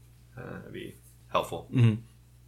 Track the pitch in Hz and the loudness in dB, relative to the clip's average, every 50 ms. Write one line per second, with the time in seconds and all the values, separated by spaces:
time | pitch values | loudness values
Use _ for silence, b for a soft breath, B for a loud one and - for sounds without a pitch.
0 | - - - - - - - 127 90 90 87 90 - - - 95 - - - - | -20 -20 -20 -20 -20 -20 -18 -16 -14 -14 -14 -14 -14 -14 -14 -12 -12 -12 -14 -18
1 | - - - - - - - 87 78 - 87 82 - - - 127 120 113 104 110 | -20 -20 -20 -20 -18 -2 0 0 0 0 -6 -10 -10 -2 4 6 6 6 6 2
2 | - - - - - _ - - - | -6 -14 -20 -20 -20 _ -20 -20 -20